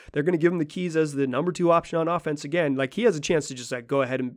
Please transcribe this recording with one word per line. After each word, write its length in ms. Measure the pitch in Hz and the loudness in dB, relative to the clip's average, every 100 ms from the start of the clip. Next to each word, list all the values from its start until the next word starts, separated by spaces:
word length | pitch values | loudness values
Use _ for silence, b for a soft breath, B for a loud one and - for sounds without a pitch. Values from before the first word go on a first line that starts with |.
| B | B
They're 100 | 147 | -2
gonna 160 | 151 175 | 0 4
give 140 | 170 | 2
him 80 | 180 | 2
the 40 | |
keys 300 | 151 185 180 | -2 -4 -2
as 200 | 160 156 | 0 0
the 120 | 139 135 | 0 0
number 240 | 123 175 | 0 -2
two 220 | 170 170 | 2 4
option 260 | 170 - 170 | 4 2 -2
on 80 | 165 | 0
offense 380 | 175 160 147 | -2 -2 -6
again. 320 | 143 175 151 135 | -4 0 0 0
Like, 180 | 135 | -2
he 80 | - | 0
has 140 | 233 156 | 0 2
a 40 | |
chance 280 | 143 165 143 | 0 0 -2
to 60 | |
just, 180 | 127 117 | -8 -8
like, 160 | 123 120 | -8 -2
go 140 | 139 | 0
ahead 180 | 123 131 | 0 -2
and 160 | 127 | -4